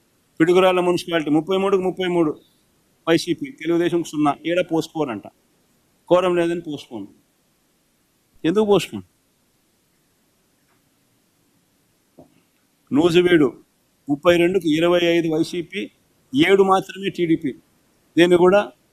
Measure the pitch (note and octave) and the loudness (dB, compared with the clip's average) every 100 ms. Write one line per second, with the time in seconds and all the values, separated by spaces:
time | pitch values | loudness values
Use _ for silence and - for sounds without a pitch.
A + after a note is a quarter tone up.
0 | _ _ _ - E3 F3+ F#3 F3+ F3+ F3 | _ _ _ -2 2 4 2 2 0 -2
1 | - E3 C#3+ D3+ E3 F#3+ G3 G3 F#3 E3+ | -4 -4 -2 -2 -2 -2 0 -2 -2 -4
2 | F#3 F3 D3+ - _ _ _ _ _ _ | -2 0 -2 -4 _ _ _ _ _ _
3 | - E3 F3 D3+ C#3 - D#3+ E3+ F3 E3+ | -2 -2 -2 -8 -10 -10 -4 -2 -2 -4
4 | D#3 D3+ D3 C3+ D#3 F3 F3 E3 - D#3+ | -4 -2 -2 -2 -4 -4 -2 -4 -6 -6
5 | C#3 G#2 - - _ _ _ _ _ _ | -6 -8 -14 -20 _ _ _ _ _ _
6 | - F3 F#3 F3 E3+ F3 D#3+ C#3+ - A2+ | 0 0 2 0 -2 -4 -10 -14 -12 -14
7 | G2 _ _ _ _ _ _ _ _ _ | -14 _ _ _ _ _ _ _ _ _
8 | _ _ _ _ D#3 G3 G#3 G3 - G#2 | _ _ _ _ -4 -2 2 0 -2 -10
9 | F#2 _ _ _ _ _ _ _ _ _ | -14 _ _ _ _ _ _ _ _ _
10 | _ _ _ _ _ _ _ _ _ _ | _ _ _ _ _ _ _ _ _ _
11 | _ _ _ _ _ _ _ _ _ _ | _ _ _ _ _ _ _ _ _ _
12 | _ _ - _ _ _ _ _ - C3+ | _ _ -20 _ _ _ _ _ -4 0
13 | F3 E3+ F3 E3+ B2+ - _ _ _ _ | 2 4 4 4 2 -2 _ _ _ _
14 | - C#3+ F3+ F3 F3 F#3+ E3 D#3 F3 F3 | -6 -2 2 4 2 0 -2 0 2 2
15 | E3+ E3+ E3 D#3 D#3+ F3+ D#3+ G3 - _ | 2 0 0 -2 -4 -8 -10 -10 -12 _
16 | _ _ _ C3 E3+ G3 F#3+ F#3+ F#3+ F#3+ | _ _ _ 0 4 4 4 2 -2 -10
17 | G3 - E3+ D#3 C#3 A2+ _ _ _ _ | -8 -4 -2 -2 -4 -10 _ _ _ _
18 | _ D#3 F3 F3 F3+ G3+ A3 - _ | _ 2 4 6 4 4 0 -8 _